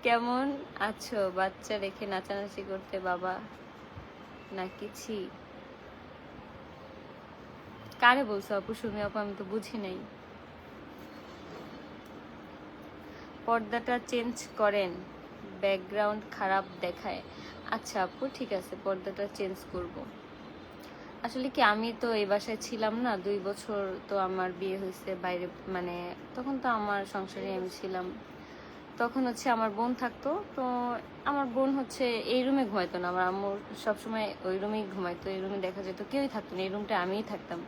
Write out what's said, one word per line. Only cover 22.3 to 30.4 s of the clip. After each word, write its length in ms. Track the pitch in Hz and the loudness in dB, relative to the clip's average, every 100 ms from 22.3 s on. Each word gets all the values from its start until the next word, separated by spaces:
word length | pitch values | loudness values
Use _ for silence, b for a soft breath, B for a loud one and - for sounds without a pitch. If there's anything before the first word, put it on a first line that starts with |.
বাসায় 260 | 208 208 214 - | 4 4 -2 -2
ছিলাম 280 | 226 220 226 | 2 2 4
না 80 | 247 202 185 | 2 2 2
দুই 120 | 202 190 | 0 0
বছর, 340 | 202 - 208 196 185 - | -2 -2 0 0 -2 -2
তো 60 | 202 190 | 2 2
আমার 220 | 185 185 180 | 2 0 0
বিয়ে 160 | 190 190 | -2 0
হয়েছে 280 | 196 185 - 185 | -2 -4 -4 -2
বাইরে, 220 | 180 180 180 - - | 0 0 -2 -6 -4
মানে 220 | 185 180 175 175 175 - - | -2 0 -2 -4 -8 -8 -6
তখন 180 | 254 269 | -2 2
তো 40 | 254 226 | 4 4
আমার 220 | 208 202 196 | 4 2 0
সংসারে 340 | 202 190 - 196 190 | -2 -4 -4 -2 0
আমি 120 | 185 - | -2 -4
ছিলাম। 260 | 190 185 180 - - B B B B B - - | -2 -2 -2 -6 -12 B B B B B -14 0
তখন 220 | 240 269 254 | 2 4 2
হচ্ছে 180 | 226 269 226 | 4 4 6
আমার 140 | 220 202 | 4 4
বোন 120 | 240 247 | 2 2
থাকতো, 280 | 254 - 277 349 | 0 0 0 0